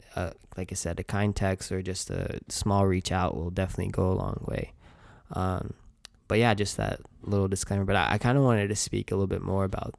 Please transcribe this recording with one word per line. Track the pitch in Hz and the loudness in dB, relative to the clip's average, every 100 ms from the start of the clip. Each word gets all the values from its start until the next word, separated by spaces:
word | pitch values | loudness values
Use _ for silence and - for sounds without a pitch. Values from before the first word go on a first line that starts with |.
| - - | -8 -6
uh, | 87 - - - | -6 -8 -14 -10
like | 92 | -8
I | 92 | -6
said, | - 85 | -4 -6
a | |
kind | 87 101 104 101 | -4 0 0 2
text | 98 95 - | 0 -2 -4
or | 92 | -4
just | 92 92 - | -4 -6 -6
a | - 90 - - | -4 -4 -6 -8
small | - - 98 95 | -4 2 4 4
reach | 92 - | 2 0
out | 92 90 - | 0 0 -2
will | 85 | -4
definitely | 92 92 - 95 | -2 -2 -2 -4
go | 98 92 | 0 2
a | 92 | 2
long | - - - | 0 -4 -4
way. | - - - - - - - - | -4 -6 -10 -20 -20 -20 -20 -10
Um, | - 92 92 - - - _ - _ - | -2 -2 -2 -4 -10 -18 _ -20 _ 0
but | 107 | 4
yeah, | 117 | 4
just | 104 101 - | 4 0 -2
that | 104 - - - | -2 -4 -8 -14
little | - 101 95 | -2 2 2
disclaimer. | 95 - 98 98 | 0 0 0 2
But | 98 | 2
I, | 67 | 2
I | 104 | 2
kinda | 120 135 | 4 6
wanted | 131 113 101 | 6 6 2
to | 101 | 0
speak | - 104 98 | -2 -2 0
a | 98 | 0
little | 95 | 0
bit | 95 | 0
more | 92 95 98 | 0 0 0
about | 101 - | -2 -6